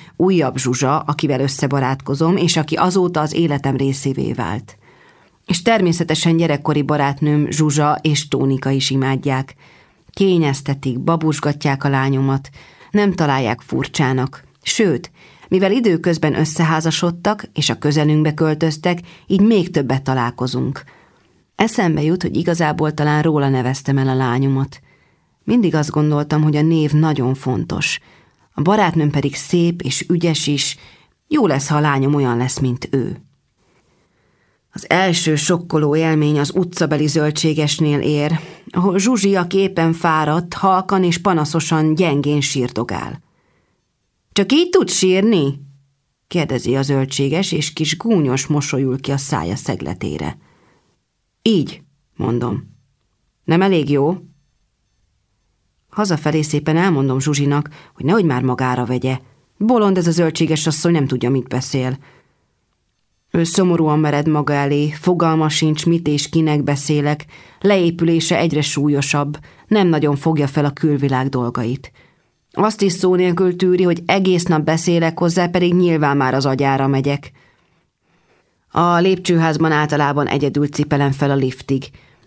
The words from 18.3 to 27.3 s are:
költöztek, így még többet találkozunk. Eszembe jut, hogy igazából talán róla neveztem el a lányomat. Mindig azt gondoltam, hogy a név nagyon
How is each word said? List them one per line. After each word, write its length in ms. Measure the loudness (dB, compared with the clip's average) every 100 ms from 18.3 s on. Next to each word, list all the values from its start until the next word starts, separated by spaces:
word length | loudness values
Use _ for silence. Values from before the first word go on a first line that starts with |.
költöztek, 680 | 0 0 0 -2 -2 -2 -4 -6 -18 -2
így 140 | 2
még 300 | 4 4 2
többet 320 | -2 0 -2
találkozunk. 800 | 0 -2 -2 -4 -4 -2 -4 -6 -12 -20 _ _ _ _ _ -4
Eszembe 460 | -2 0 0 2
jut, 200 | 0 0
hogy 160 | -2 -2
igazából 560 | -2 0 0 0 -2
talán 280 | 0 0 2
róla 280 | 2 2 2
neveztem 480 | 0 -2 -4 -2 0
el 100 | 0
a 80 | 0
lányomat. 680 | 0 0 0 0 -2 -8 -20 _ _ _ _ _
Mindig 320 | -2 2 2 2
azt 160 | 0
gondoltam, 500 | 0 2 0 0 0
hogy 140 | 2 2
a 60 |
név 300 | 2 2 2
nagyon 420 | 2 2 2 -2